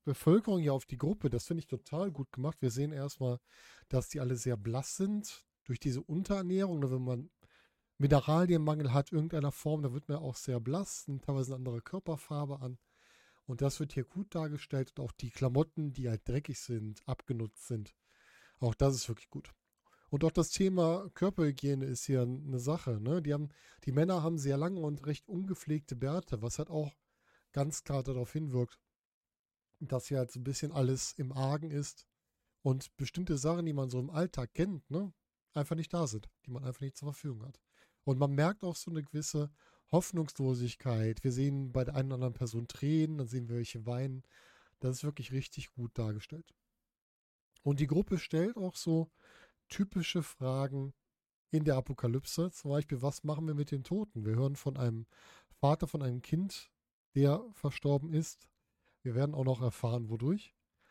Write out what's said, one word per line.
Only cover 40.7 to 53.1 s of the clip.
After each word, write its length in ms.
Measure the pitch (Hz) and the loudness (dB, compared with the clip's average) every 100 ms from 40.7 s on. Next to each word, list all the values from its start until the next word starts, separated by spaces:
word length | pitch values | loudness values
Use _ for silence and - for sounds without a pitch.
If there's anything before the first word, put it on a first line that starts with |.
| - 131 113 110 113 | -2 -2 2 2 2
Wir 80 | 135 | 0
sehen 400 | 123 139 139 135 | 2 2 0 -2
bei 140 | 127 | 0
der 100 | 127 | 0
einen 140 | 139 135 | 0 0
oder 60 | 127 | 0
anderen 180 | 127 | -2
Person 320 | 117 123 113 117 | -2 -4 -4 -6
Tränen, 520 | - 143 160 156 151 | -4 2 4 2 0
dann 100 | 123 | -4
sehen 200 | 127 120 | -4 -2
wir 60 | |
welche 320 | 120 117 117 110 | -4 -4 -6 -4
weinen. 380 | 123 135 131 - - - - _ - | -2 -4 -6 -12 -20 -20 -20 _ -6
Das 160 | 131 127 | -4 -2
ist 80 | |
wirklich 260 | 147 143 120 | -4 -6 -4
richtig 400 | 131 - - - | -4 -4 -8 -12
gut 260 | - 120 - | -8 -8 -2
dargestellt. 560 | 110 107 - 156 - _ _ _ _ _ _ _ _ _ _ _ | -2 -2 -8 -14 -16 _ _ _ _ _ _ _ _ _ _ _
Und 160 | 143 143 | -2 2
die 80 | 143 | 2
Gruppe 320 | 151 202 180 | 2 2 0
stellt 380 | - 160 185 240 | 0 0 0 0
auch 180 | 185 | -4
so 380 | - - 160 165 _ - - - _ - | -4 2 2 2 _ -20 -20 -20 _ -10
typische 560 | - 202 190 160 180 | -4 -2 0 0 0
Fragen 680 | 156 - 127 131 139 139 135 - _ _ _ _ - | -2 -4 -2 0 0 -2 -6 -8 _ _ _ _ -2
in 100 | 156 | 0
der 140 | 156 131 | 4 2
Apokalypse. 760 | 120 135 123 123 - - 175 | 0 0 2 0 -2 -2 -2
Zum 220 | - 143 | -2 -2
Beispiel, 300 | 143 147 131 | 0 0 -2
was 200 | 139 | -2